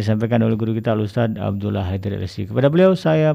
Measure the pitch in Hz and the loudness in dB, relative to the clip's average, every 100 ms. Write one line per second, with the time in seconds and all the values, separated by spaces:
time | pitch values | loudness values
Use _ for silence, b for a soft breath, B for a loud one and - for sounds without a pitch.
0 | 104 107 113 117 113 110 110 113 113 107 | 0 0 0 2 2 0 -2 -2 -2 -2
1 | 104 123 113 104 101 101 101 101 92 98 | -2 -2 -2 -2 -4 -4 -4 -2 -2 -4
2 | 98 101 98 - 101 117 139 165 190 180 | -4 -4 -6 -8 -6 0 2 6 4 4
3 | 160 156 156 | 2 2 2